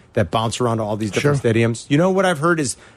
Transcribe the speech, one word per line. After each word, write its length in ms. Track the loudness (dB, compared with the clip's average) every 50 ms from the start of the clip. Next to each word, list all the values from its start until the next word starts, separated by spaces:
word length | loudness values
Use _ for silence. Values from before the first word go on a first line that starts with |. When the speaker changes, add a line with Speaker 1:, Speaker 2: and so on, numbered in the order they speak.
| -20 _
Speaker 1:
that 180 | -2 -2 -2 0
bounce 300 | -2 -2 -2 -2 -2 -2
around 180 | -2 -2 -2 -2
to 40 | -2
all 140 | -4 -4
these 120 | -4 -4 -4
different 320 | -2 0 0 0 0 2
Speaker 2:
Sure. 120 | 2 2 2
Speaker 1:
stadiums. 320 | 2 2 0 -2 -4 -4
You 100 | 0 2
know 120 | 2 2 2
what 140 | 2 2 2
I've 140 | 2 0 2
heard 200 | 0 0 2 0
is 160 | -2 -4 -6 -10 -14 -20 -20